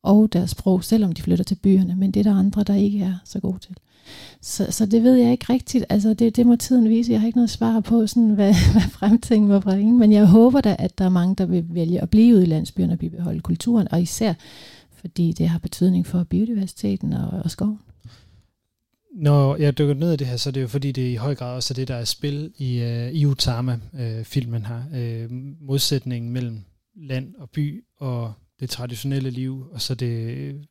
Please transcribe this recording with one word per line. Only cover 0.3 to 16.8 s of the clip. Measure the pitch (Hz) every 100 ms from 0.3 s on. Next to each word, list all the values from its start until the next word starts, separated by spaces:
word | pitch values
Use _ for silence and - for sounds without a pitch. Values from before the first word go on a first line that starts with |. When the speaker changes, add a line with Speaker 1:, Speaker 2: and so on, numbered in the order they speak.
Speaker 1:
deres | 175 180
sprog, | - 196 185
selvom | - 220 196
de | 165
flytter | - 175
til | 185 190
byerne, | 196 190 180 180
men | 196
det | 202
er |
der | 208 196
andre, | 196 208
der | 202
ikke | 202 202 202
er | 185 180 -
så | 196
gode | 190 190
til. | - 185 _ _ - - - _
Så, | - - -
så | - 214
det | 226
ved | 240 254
jeg | 240
ikke | 247 -
rigtigt. | 254 - 254 -
Altså, | 208 214
det, | 220 233 226
det | 240
må | 240
tiden | - 254 220
vise. | 226 233
Jeg | 220
har | 226
ikke | 240
noget | 233
svar | - 226 226
på, | - 233 214
sådan, | 247 226
hvad, | 208 202 180
<laughs> | -
hvad | 214
fremtiden | 175 - 196 233 - 220 208
må | 202
bringe, | 190 196 214
men | 240 214
jeg | 208 208
håber | 220 240 269
da, | 220 -
at | 175 -
der | 185
er |
mange, | 180 175 190
der | 180
vil | 180 170
vælge | 170 165 175
at | 170
blive | 214 233 220
ude |
i | 180
landsbyerne | 156 - - 175
og | 170
bibeholde | 165 165 170 165
kulturen, | - 165 - 233 185
og | 170
især | 175 - 220 165 - - - - _
fordi | _ 170 - 165
det | 160 165
har | 165
betydning | - - 180 180 170
for | 180
biodiversiteten | 170 175 220 220 190 -